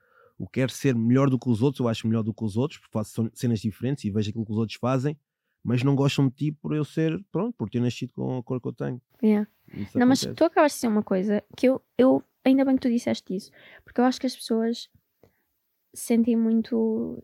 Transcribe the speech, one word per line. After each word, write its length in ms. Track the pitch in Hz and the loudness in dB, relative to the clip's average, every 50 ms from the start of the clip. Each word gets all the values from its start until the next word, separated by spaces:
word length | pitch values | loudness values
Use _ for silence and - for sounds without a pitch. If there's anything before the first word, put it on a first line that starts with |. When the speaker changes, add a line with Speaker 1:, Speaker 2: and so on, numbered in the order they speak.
| _ _ _ _ _ _ _ - | _ _ _ _ _ _ _ -14
Speaker 1:
O 80 | 101 | -14
quero 240 | - - 123 131 123 | -6 -2 -2 -2 -2
ser 240 | - - - 139 127 | -4 -2 0 0 0
melhor 340 | 117 113 117 123 131 139 139 | 2 2 4 4 4 4 4
do 80 | 131 | 2
que 120 | 123 - 127 | 0 0 0
os 120 | 120 104 | 0 2
outros, 200 | 123 147 139 - | 2 0 0 0
eu 60 | 127 | -2
acho 200 | 117 110 - - | -2 -2 -2 -2
melhor 160 | 113 113 113 107 | 0 0 0 -2
do 100 | 110 104 | -4 -4
que 100 | - 113 | -4 -6
os 140 | 107 92 | -4 -2
outros, 220 | 113 131 160 - - | -2 -2 -4 -6 -12
porque 140 | _ _ - | _ _ -6
faço 180 | 110 107 - - | -6 -6 -4 -4
son-, 160 | - 113 110 - | -4 -4 -4 -4
cenas 260 | - - 120 117 104 | -4 -2 -2 -2 0
diferentes 460 | - 110 - - - 127 143 - - | -2 -4 -6 -4 -4 -4 -4 -4 -4
e 40 | 107 | -2
vejo 200 | 95 110 104 107 | -2 -2 -2 -2
aquilo 140 | 107 113 110 | -4 -6 -6
que 60 | 107 107 | -4 -4
os 40 | |
outros 200 | 107 113 101 - - | -4 -4 -4 -6 -6
fazem, 360 | - 120 131 131 123 147 151 - _ _ _ _ _ _ _ _ - | -2 -2 -2 0 -2 -4 -6 -6 _ _ _ _ _ _ _ _ -4
mas 200 | - 120 123 120 | -2 0 0 2
não 120 | 143 139 | 2 2
gostam 340 | 131 139 143 - - 139 135 | 2 2 2 2 2 2 0
de 40 | - | 0
ti 180 | - 143 151 | -2 -4 -6
por 220 | 147 - - 151 151 | -6 -6 -6 -4 -4
eu 100 | 151 151 | -4 -4
ser, 360 | - - 165 160 160 160 185 202 - | -4 -2 -2 -2 0 -2 -4 -8 -6
pronto, 220 | - 160 202 240 233 | -6 -4 -4 -4 -4
por 140 | - 120 98 | -6 -6 -4
ter 100 | - 123 | -2 -2
nascido 320 | 120 120 117 - 135 123 - | -2 -2 -2 -4 -8 -10 -8
com 240 | - 131 131 131 | -8 -6 -6 -6
a 40 | 127 117 | -6 -6
cor 160 | - 131 127 | -6 -6 -6
que 80 | - 127 | -6 -8
eu 40 | 123 | -8
tenho. 260 | - 139 139 127 123 - _ _ _ | -8 -8 -8 -8 -10 -14 _ _ _
Speaker 2:
Yeah. 260 | - 214 214 208 214 - _ _ _ _ - | 2 2 2 2 0 -4 _ _ _ _ -12
Speaker 1:
Isso 260 | - - - - 262 | -12 -12 -4 0 2
Speaker 2:
Não, 80 | 247 | 4
mas 160 | 247 269 - - | 4 4 2 0
Speaker 1:
acontece. 120 | - 117 | -4 0
Speaker 2:
tu 80 | - 311 | 2 2
acabaste 320 | 339 - 381 320 - - | 2 4 4 4 4 2
de 20 | - | 0
dizer 80 | - | -2
uma 160 | 233 214 214 208 | 0 0 0 0
coisa 400 | - 202 185 185 214 208 208 - _ - | 0 0 0 0 0 0 -2 -2 _ -4
que 100 | - - | 2 2
eu, 140 | 247 262 - - _ _ | 2 2 2 -4 _ _
eu, 260 | - 247 262 269 269 - _ _ _ - | 4 6 6 4 4 0 _ _ _ 2
ainda 180 | 269 262 269 269 | 4 4 4 4
bem 120 | 269 262 | 4 2
que 60 | 262 | 2
tu 80 | - 254 | 2 0
disseste 460 | 233 240 - 226 226 - - - 185 | 0 0 0 -2 -4 -4 -4 -6 -8
isso, 160 | 196 - - _ - - - - - _ | -8 -8 -12 _ -20 -20 -20 -20 -20 _
porque 160 | - - - | -6 0 2
eu 60 | 240 | 2
acho 120 | 254 254 - | 2 2 0
que 60 | - | -4
as 80 | 254 - | -6 -6
pessoas 520 | - - - 233 226 226 226 233 - - - _ _ _ _ _ _ _ _ _ _ _ _ _ _ _ _ _ _ _ _ _ | -6 -4 -2 0 0 0 -2 -2 -6 -10 -16 _ _ _ _ _ _ _ _ _ _ _ _ _ _ _ _ _ _ _ _ _
sentem 440 | - - - 240 226 226 247 233 | -12 -4 0 2 2 2 2 2
muito, 840 | 226 226 220 226 226 220 - 240 226 226 226 220 226 233 - 240 - | 2 2 2 2 2 0 0 -2 0 0 0 -2 -2 -4 -6 -8 -12